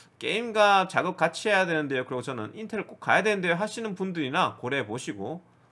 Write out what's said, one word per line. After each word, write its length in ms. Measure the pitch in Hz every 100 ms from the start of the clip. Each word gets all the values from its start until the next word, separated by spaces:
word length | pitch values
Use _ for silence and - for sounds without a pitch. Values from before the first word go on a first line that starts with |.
| - -
"게임과 680 | 131 202 240 214 208 196 185
작업 300 | 131 165 175
같이 320 | 165 - 220
해야 180 | 196 180
되는데요. 380 | 156 143 131
그리고 180 | 127 127
저는 320 | 135 123 107
인텔을 320 | 214 220 214 -
꼭 140 | -
가야 240 | - 143
되는데요." 300 | 208 202 175
하시는 400 | 170 214 233 220
분들이나 640 | 185 190 170 131 160 135 110
고려해 300 | 123 139 104
보시고, 580 | - - 104 104 175 - _ _